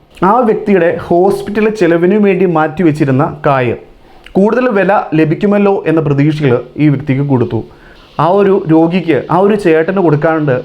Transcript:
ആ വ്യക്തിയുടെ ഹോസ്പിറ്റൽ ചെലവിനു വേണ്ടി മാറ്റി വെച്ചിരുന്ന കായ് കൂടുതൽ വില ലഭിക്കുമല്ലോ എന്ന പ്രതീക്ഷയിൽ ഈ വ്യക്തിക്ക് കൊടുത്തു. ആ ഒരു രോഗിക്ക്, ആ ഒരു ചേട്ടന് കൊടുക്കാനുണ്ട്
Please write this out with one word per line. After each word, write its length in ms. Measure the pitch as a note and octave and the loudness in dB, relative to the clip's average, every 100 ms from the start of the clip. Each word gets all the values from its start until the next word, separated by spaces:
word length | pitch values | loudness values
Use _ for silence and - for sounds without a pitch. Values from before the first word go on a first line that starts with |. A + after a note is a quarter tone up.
| _ - | _ -2
ആ 60 | F3+ | 0
വ്യക്തിയുടെ 680 | A#3+ A3 G#3+ - F#3+ E3+ - | 2 0 -2 0 2 2 -2
ഹോസ്പിറ്റൽ 680 | - F3 G3 G3 - G#3 G#3+ | -2 2 2 0 -4 -2 -2
ചെലവിനു 500 | G#3 E3+ E3+ F3 G#3+ | 0 0 2 2 2
വേണ്ടി 260 | G3+ F3+ | 2 2
മാറ്റി 380 | F#3 D#3 D#3 D3+ | 0 0 -2 0
വെച്ചിരുന്ന 540 | E3 D3 C#3 C3 D#3+ - | -2 0 0 0 -2 -2
കായ് 300 | D3 C3+ A#2+ G2 - - - - - | -2 0 -2 -4 -12 -20 -20 -20 -6
കൂടുതൽ 380 | - G#3 A#3 B3+ | 0 0 0 0
വില 320 | G3 F#3 G3+ - | 0 0 0 0
ലഭിക്കുമല്ലോ 680 | D#3 D#3 F3 G#3 G3+ G3+ G3 D#3 | 0 0 0 0 2 0 0 0
എന്ന 140 | D#3+ | -2
പ്രതീക്ഷയിൽ 580 | D3 C#3 D3 D3+ C#3 A#2+ - - | 0 0 0 0 0 0 -4 -2
ഈ 120 | D3+ | 0
വ്യക്തിക്ക് 320 | C3+ - C3+ | 0 -2 -4
കൊടുത്തു. 420 | C#3+ B2+ A2+ A2+ - - - - - - | 0 -2 -2 -4 -8 -18 -20 -20 -12 -4
ആ 80 | D#3+ | 0
ഒരു 380 | G3+ G3 G3 D3+ | 2 2 0 2
രോഗിക്ക്, 520 | D#3+ E3 F3+ D#3+ B2+ - | 2 2 0 0 -2 0
ആ 60 | E3 | 0
ഒരു 180 | G3+ | 2
ചേട്ടന് 420 | G#3+ E3+ D#3 E3 G3 | 2 2 0 0 0
കൊടുക്കാനുണ്ട് 640 | E3+ D3 D#3+ D#3+ D3 B2+ | 0 2 0 0 -2 -2